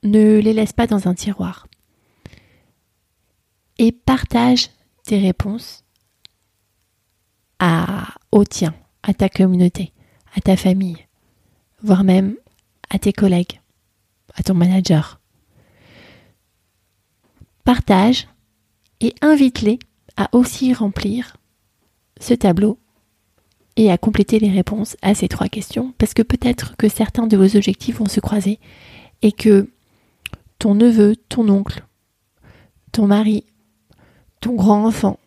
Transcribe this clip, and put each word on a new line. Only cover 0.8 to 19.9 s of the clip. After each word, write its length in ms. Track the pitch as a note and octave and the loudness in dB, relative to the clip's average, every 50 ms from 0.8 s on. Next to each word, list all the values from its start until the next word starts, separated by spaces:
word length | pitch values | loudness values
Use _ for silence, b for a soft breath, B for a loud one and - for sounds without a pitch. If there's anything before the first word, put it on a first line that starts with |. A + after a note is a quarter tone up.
| A#3 A#3 | -2 0
dans 200 | G#3+ G3+ F#3+ F#3 | -2 -2 -2 -2
un 60 | F3+ | -4
tiroir. 540 | - - G#3 G3 - F#3 F3+ F3+ - _ - _ _ _ _ b b b b b b b b b b b b b b b b b b _ _ _ _ _ _ _ _ _ _ _ _ _ _ _ _ _ _ _ - | -4 -6 -8 -8 -6 -8 -10 -10 -12 _ -20 _ _ _ _ b b b b b b b b b b b b b b b b b b _ _ _ _ _ _ _ _ _ _ _ _ _ _ _ _ _ _ _ 0
Et 140 | A#3 A3+ | 0 0
partage 760 | A#3+ _ _ - C4 B3+ - - - A#3 A#3+ B3 B3+ B3 - - _ _ _ _ _ _ _ | 0 _ _ -2 -2 -2 -2 -2 -2 0 2 2 2 0 -2 -6 _ _ _ _ _ _ _
tes 140 | - A3 G3 | -4 -2 0
réponses 680 | G3 F#3 F#3 _ - G#3 G#3 A#3 - - - - _ _ _ _ _ _ _ _ _ - _ _ _ _ _ _ _ _ _ _ _ _ _ _ _ _ _ _ _ _ _ _ _ _ _ _ | 0 0 -2 _ -6 -8 -6 -10 -12 -16 -20 -20 _ _ _ _ _ _ _ _ _ -20 _ _ _ _ _ _ _ _ _ _ _ _ _ _ _ _ _ _ _ _ _ _ _ _ _ _
à, 560 | F#3 F3 E3 E3 E3 - F#3+ G3 - - - - _ _ | -2 -2 0 -2 -4 -6 -8 -10 -12 -14 -18 -20 _ _
au 120 | - G#3 G3+ | 2 2 2
tien, 300 | - - - F#3 D#3 D#3+ - _ _ _ _ | 2 -2 -6 -6 -6 -6 -10 _ _ _ _
à 120 | - - F#3+ | -6 -6 -2
ta 140 | _ G3+ F#3+ | _ -2 -4
communauté, 640 | _ - F#3+ F#3 F#3 F3+ F3+ F3+ - - F#3+ - _ _ _ _ _ _ _ _ - | _ 0 0 2 2 2 2 2 0 -4 -14 -14 _ _ _ _ _ _ _ _ -10
à 60 | - | -4
ta 160 | - - F#3+ | 0 0 0
famille, 500 | F3+ - F#3 F#3 F#3+ F#3+ F3+ E3 - _ _ _ _ _ _ _ _ _ _ _ _ _ _ _ _ | 2 2 0 0 0 -2 -6 -8 -12 _ _ _ _ _ _ _ _ _ _ _ _ _ _ _ _
voire 220 | A3 G#3+ F#3+ F3+ G3 | 0 0 0 2 2
même 320 | F#3+ F#3 F#3+ F#3+ G3 A3 G#4+ _ _ _ _ _ _ _ _ - _ | 2 2 2 0 -2 -8 -10 _ _ _ _ _ _ _ _ -16 _
à 80 | - F#3+ | -8 -4
tes 160 | - G#3 G3 | -4 -4 -2
collègues, 460 | - G#3 F#3+ F3+ F3 F3+ _ - _ _ _ _ _ _ _ _ _ _ _ _ _ _ _ - | 0 0 0 2 0 -2 _ -10 _ _ _ _ _ _ _ _ _ _ _ _ _ _ _ -10
à 80 | - | -8
ton 120 | - - F#3+ | -4 -2 0
manager. 680 | F3 E3+ F3+ F#3 F#3+ F3+ - F3 D#3 D#3 - - _ _ _ _ _ _ b b b b b b b b b b b b b b b b b b b _ _ _ _ _ _ _ _ _ _ _ _ _ _ _ _ _ _ _ _ - _ _ _ _ | 2 2 2 2 0 0 2 0 0 0 -4 -12 _ _ _ _ _ _ b b b b b b b b b b b b b b b b b b b _ _ _ _ _ _ _ _ _ _ _ _ _ _ _ _ _ _ _ _ -20 _ _ _ _
Partage 640 | - B3 B3 - - G3+ F#3 G3 A3+ B3+ - - _ _ _ _ _ _ _ _ _ _ _ _ _ _ _ | 0 0 0 0 0 2 2 4 2 0 -2 -4 _ _ _ _ _ _ _ _ _ _ _ _ _ _ _
et 140 | A3 A#3+ - _ | -6 -6 -4 _
invite-les 560 | - D4+ D#4 C#4+ C#4 B3+ B3 - A3+ G#3 A#3 B3 - _ | 2 2 4 4 2 0 0 0 -2 -2 -2 -2 -6 _